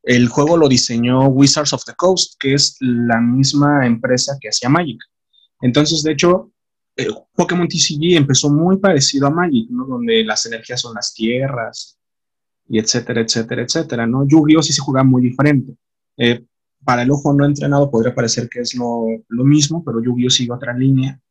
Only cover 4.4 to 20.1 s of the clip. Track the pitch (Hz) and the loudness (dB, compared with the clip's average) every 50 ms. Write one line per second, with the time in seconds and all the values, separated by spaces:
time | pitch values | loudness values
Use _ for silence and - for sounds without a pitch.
4.4 | - 107 - - - 123 147 170 180 151 - - - _ _ _ _ _ _ _ | -8 -6 -6 -4 0 0 0 0 0 -4 -10 -14 -18 _ _ _ _ _ _ _
5.4 | _ _ _ _ 131 123 120 143 151 151 165 151 147 156 151 143 - 175 180 190 | _ _ _ _ -2 0 2 2 0 2 0 -2 -2 -2 -2 2 2 2 2 2
6.4 | 226 _ _ _ _ _ _ _ _ _ _ - 127 - - - _ _ _ - | 0 _ _ _ _ _ _ _ _ _ _ -6 -6 -6 -6 -10 _ _ _ -2
7.4 | 175 - 175 175 175 147 151 160 - - 160 147 156 175 175 160 139 139 131 - | -2 0 0 -2 -2 -2 -2 -2 -2 -2 -2 -2 0 2 4 4 4 2 2 0
8.4 | - 147 147 151 165 180 190 190 196 196 175 139 135 - - 139 139 139 156 170 | 2 2 2 2 4 2 2 2 2 2 2 2 0 0 0 0 0 0 0 0
9.4 | 180 170 143 117 113 123 123 123 131 135 127 123 120 117 113 113 110 110 107 107 | 0 0 0 0 -2 -2 -8 -8 -8 -8 -8 -6 -2 0 2 2 2 0 -4 -4
10.4 | - 113 117 113 113 - 123 123 - 120 113 107 - - - - 110 113 120 127 | -6 -8 -10 -12 -10 -10 -10 -10 -10 -10 -12 -10 -12 -12 -8 -4 -4 -2 -2 -2
11.4 | 135 139 135 120 113 110 - - - - _ _ _ _ _ _ _ _ _ _ | -4 -4 -6 -6 -8 -10 -12 -16 -18 -20 _ _ _ _ _ _ _ _ _ _
12.4 | _ _ _ _ _ _ 110 107 110 - - 123 117 - 120 120 113 113 - 117 | _ _ _ _ _ _ -4 -2 -2 0 -4 -4 -4 -2 -2 -2 -2 -2 -2 -4
13.4 | 113 - 123 117 123 127 - 165 165 139 127 117 117 117 120 135 143 139 151 160 | -4 -4 -6 -6 -6 -4 -4 -4 -4 -4 -4 -4 -2 -2 0 0 2 4 4 4
14.4 | 147 151 156 160 156 151 143 - - - 131 131 131 131 127 127 123 120 120 - | 6 6 4 4 4 0 -4 -4 -4 -2 0 4 4 4 4 4 2 0 0 2
15.4 | - 151 147 131 - - - _ _ _ _ _ _ _ _ - 123 120 120 117 | 2 4 2 2 0 -4 -14 _ _ _ _ _ _ _ _ -2 0 0 0 -2
16.4 | - _ _ _ _ _ _ _ _ 135 123 120 120 131 147 143 139 147 143 139 | -6 _ _ _ _ _ _ _ _ -2 0 0 2 0 0 0 0 0 2 4
17.4 | 143 143 147 143 143 143 143 143 143 139 123 113 113 123 - 123 120 113 - 120 | 2 2 0 -2 -2 0 2 2 2 2 0 0 0 0 -2 -2 -2 -2 -2 -4
18.4 | 117 117 - 123 120 117 - 123 120 117 117 117 113 113 113 113 _ _ 113 120 | -6 -8 -8 -10 -8 -8 -6 -6 -6 -6 -4 -4 -4 -4 -6 -6 _ _ -4 0
19.4 | 131 139 147 151 143 143 160 170 165 131 113 113 117 123 | 2 4 4 4 2 0 -4 -6 -6 -4 -4 -2 -2 -2